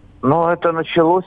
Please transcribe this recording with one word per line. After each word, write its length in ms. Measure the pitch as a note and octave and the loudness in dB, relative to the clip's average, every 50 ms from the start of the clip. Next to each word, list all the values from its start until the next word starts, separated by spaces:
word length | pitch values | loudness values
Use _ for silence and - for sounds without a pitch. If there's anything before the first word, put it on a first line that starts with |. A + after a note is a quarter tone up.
| - - - - - | -20 -20 -14 -6 -2
Ну, 240 | C3 D3 E3 E3+ | 0 0 2 2
это 240 | E3+ F3 E3+ - E3+ | 0 -2 -2 -2 -4
началось 540 | E3 E3 D#3 - - E3+ E3 D#3+ F3+ F#3 F3+ | -2 -2 -6 -2 0 2 2 2 2 0 -2